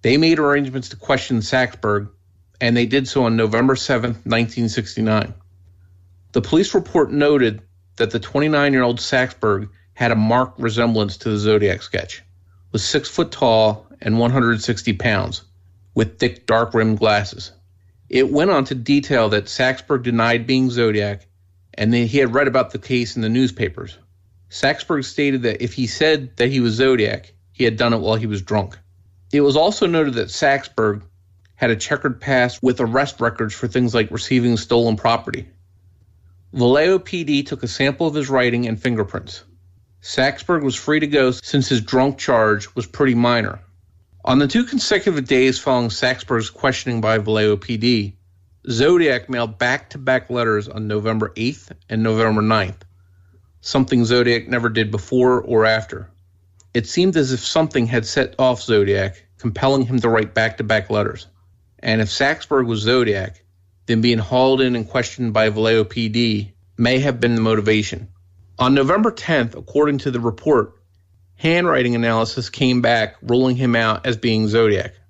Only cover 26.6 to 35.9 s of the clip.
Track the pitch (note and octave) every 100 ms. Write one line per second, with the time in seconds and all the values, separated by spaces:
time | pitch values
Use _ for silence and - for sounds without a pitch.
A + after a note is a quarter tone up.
26.6 | A#2+ A2 C3 B2 G#2 G#2 - _ _ -
27.6 | A#2+ A2 A#2+ A2+ F2 A2 A2 G#2 F#2 G#2+
28.6 | F#2+ - _ _ _ _ _ C#3+ C#3+ C#3+
29.6 | E3 G#3 F#3 E3 D3 A#2 G#2 - C#3+ C#3
30.6 | - - G#2+ G#2 - _ _ _ _ _
31.6 | B2 A2+ - - C#3 A#2+ - B2+ B2 -
32.6 | C3 B2 A#2 B2+ C#3+ - A#2 - A2 -
33.6 | A#2 B2+ A#2+ A#2 G#2 - - B2+ A#2+ A2+
34.6 | - A#2+ A#2 G#2+ A#2 A#2 - C3 C3 _
35.6 | _ _ _